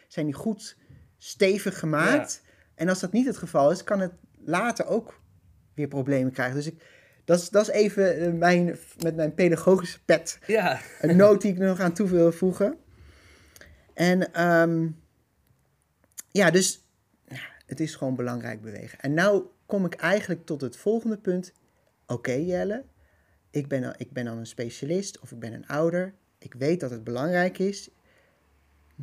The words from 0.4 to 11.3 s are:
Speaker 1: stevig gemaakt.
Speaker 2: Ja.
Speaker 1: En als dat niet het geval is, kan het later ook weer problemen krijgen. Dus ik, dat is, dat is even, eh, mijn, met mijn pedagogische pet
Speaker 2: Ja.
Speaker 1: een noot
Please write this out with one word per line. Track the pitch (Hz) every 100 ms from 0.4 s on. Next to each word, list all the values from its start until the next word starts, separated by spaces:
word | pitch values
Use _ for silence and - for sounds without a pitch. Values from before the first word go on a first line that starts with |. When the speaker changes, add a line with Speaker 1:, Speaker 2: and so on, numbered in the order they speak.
| 226 202 - - _ - _ _
Speaker 1:
stevig | - - 190 202 196 -
gemaakt. | 160 147 175 285 - -
Speaker 2:
Ja. | _ _ _
Speaker 1:
En | - 170
als | 185
dat | 180
niet | 214 262
het | -
geval | 170 156 143
is, | 190
kan | - 202
het | 185 - _ _
later | - 180 233 226 -
ook | 208 220 - _ _ _ _ _
weer | - 143
problemen | 139 131 135 131
krijgen. | 131 127 139
Dus | 151
ik, | - - _ _ _
dat | - 175
is, | -
dat | 202 220
is |
even, | 214 208 202 190 151
eh, | 170
mijn, | 170 170 175 175 - - -
met | 165 160
mijn | 156
pedagogische | - 180 165 - 190 180 -
pet | - 165 - - -
Speaker 2:
Ja. | 214 180 131 - -
Speaker 1:
een | 156 180
noot | 208